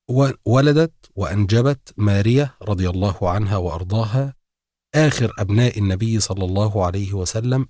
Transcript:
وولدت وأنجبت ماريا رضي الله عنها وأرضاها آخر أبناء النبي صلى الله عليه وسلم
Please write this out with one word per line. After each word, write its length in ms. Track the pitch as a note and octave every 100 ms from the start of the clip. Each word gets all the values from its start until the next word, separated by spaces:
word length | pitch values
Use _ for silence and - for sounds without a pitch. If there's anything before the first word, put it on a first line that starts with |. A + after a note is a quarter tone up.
| -
وولدت 1000 | B2+ C3+ - - B2 D3 D3 E3 _ _ -
وأنجبت 800 | G2 G2+ F#2+ A2+ C3 C#3 - -
ماريا 540 | G#2 G2+ G#2+ B2+ C#3 -
رضي 280 | - F#2+ F#2
الله 400 | F2+ G2+ F2+ F2+
عنها 260 | G2 G2+ G2+
وأرضاها 800 | F2 E2 F2+ G#2+ A2 B2+ C#3 - _ _ _ _ _
آخر 380 | D3+ D3+ - A2+ -
أبناء 400 | G2 G#2 B2 A2
النبي 420 | G2 F#2 A2 A2
صلى 240 | - G2
الله 400 | F#2 F#2+ G#2+ G2+
عليه 300 | F2+ F#2+ G2
وسلم 520 | G2 F2+ A2+ B2 C3